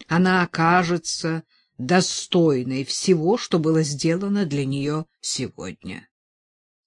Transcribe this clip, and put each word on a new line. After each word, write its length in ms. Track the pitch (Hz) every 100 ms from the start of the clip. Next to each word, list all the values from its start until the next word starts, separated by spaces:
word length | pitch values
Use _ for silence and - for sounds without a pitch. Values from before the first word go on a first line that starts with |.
| -
она 360 | 165 185 185
окажется 1000 | 175 - 165 180 170 175 - - 165 160 - _ _ -
достойной 1040 | 127 180 175 - - 180 165 131 127 131
всего, 540 | 135 - - 175 160 240
что 200 | - 180
было 240 | 156 160
сделано 640 | 151 143 165 170 202 202
для 200 | 175 143
нее 420 | 135 139 143 151 160 _
сегодня". 880 | - - 123 - 90 82 87 - - _ _ _ _ _ _ _